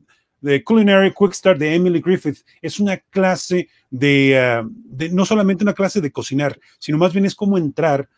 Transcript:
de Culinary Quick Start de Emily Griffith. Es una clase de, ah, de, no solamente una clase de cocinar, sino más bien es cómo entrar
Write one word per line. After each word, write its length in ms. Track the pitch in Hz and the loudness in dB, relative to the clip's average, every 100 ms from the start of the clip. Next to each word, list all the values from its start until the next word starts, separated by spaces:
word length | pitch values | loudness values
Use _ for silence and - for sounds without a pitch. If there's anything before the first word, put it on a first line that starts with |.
| _ _ _ _ | _ _ _ _
de 220 | 143 139 | -2 -2
Culinary 500 | - 226 202 196 190 | 2 2 4 4 4
Quick 200 | - 202 | 2 -2
Start 260 | - 190 156 | 0 0 2
de 160 | 151 | 0
Emily 260 | 165 180 170 | 0 0 0
Griffith. 440 | 170 185 151 - _ _ | 0 -2 -2 -8 _ _
Es 180 | 160 - | -10 -4
una 200 | 202 185 | -2 -4
clase 680 | _ 196 190 175 - 180 - _ _ | _ -2 0 -2 -2 -4 -4 _ _
de, 480 | 131 143 139 139 135 | -2 2 4 4 4
ah, 300 | 127 117 113 | 2 -2 -6
de, 400 | - - 131 165 | -12 -18 -10 -4
no 160 | 180 | -2
solamente 400 | 190 214 196 190 | 0 0 0 0
una 80 | 202 | -2
clase 280 | 190 196 208 | -2 -2 -2
de 120 | 147 | -4
cocinar, 480 | - 113 135 143 - _ _ | -6 -6 -4 -4 -6 _ _
sino 200 | - 151 | -6 0
más 160 | 180 | 0
bien 100 | 190 | 2
es 100 | 196 | -2
cómo 240 | - 202 196 | -2 -2 0
entrar 500 | 151 143 156 139 139 | -2 -2 0 0 -4